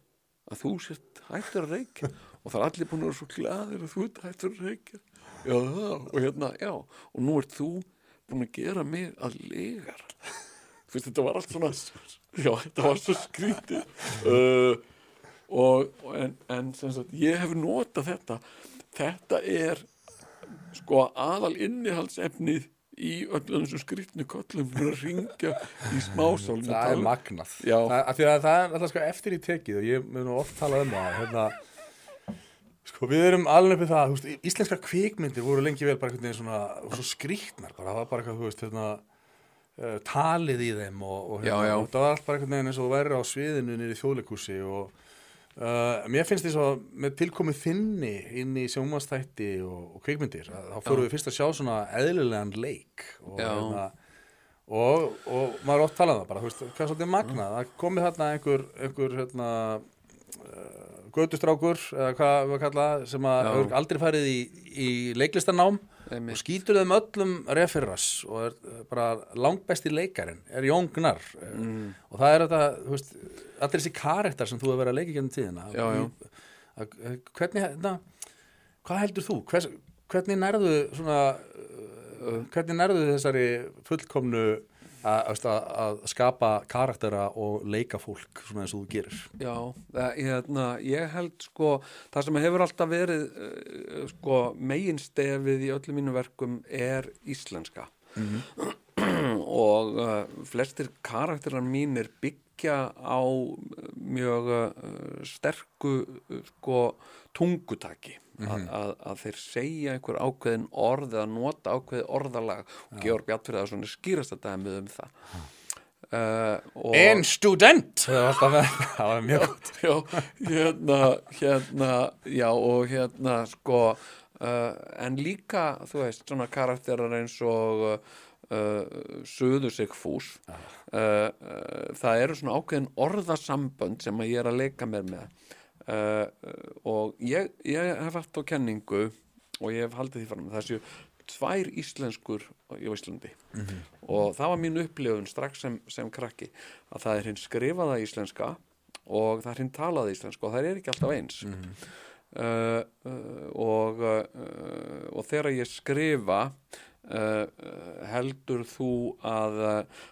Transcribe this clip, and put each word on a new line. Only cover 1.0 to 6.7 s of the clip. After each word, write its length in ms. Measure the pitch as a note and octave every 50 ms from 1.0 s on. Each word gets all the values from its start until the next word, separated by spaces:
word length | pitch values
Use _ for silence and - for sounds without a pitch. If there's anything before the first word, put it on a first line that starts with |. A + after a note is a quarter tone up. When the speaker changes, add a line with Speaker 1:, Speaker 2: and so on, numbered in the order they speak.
| _ _ - - - -
Speaker 1:
hættur 360 | - G3 G#3 - - F#3+ D#3+
að 80 | D3
reykja 380 | E3 A#3 B3+ - - - C#3+ C3+
og 420 | - - - - - - - A2+
það 80 | - G#2
er 60 | A#2
allir 220 | D#3+ - F3 D#3+ -
búin 120 | E3 D#3
að 60 | E3 D#3+
vera 100 | C#3 -
svo 80 | D3+ C#3
glaðir 540 | - - - - F#3 G3+ G#3 G#3 G#3+ F3+ E3
að 80 | D#3 -
þú 100 | F#3+ G#3
ert 180 | A#3 - - -
hættur 260 | F3 F#3 - F#3 F#3
að 160 | A3 F3+ F3+
reykja.“ 340 | F#3+ - - _ - - G3+ _ _ _ _ - - - - -
„Já, 120 | C3 B2
það,“ 500 | B2 B2+ C3 D3+ G3 G#3+ G3+ D#3 D3 B2+ -
og 80 | - C#3
hérna, 320 | C3 C#3+ C#3 D3 C#3+ B2 - -
„já, 120 | - G#3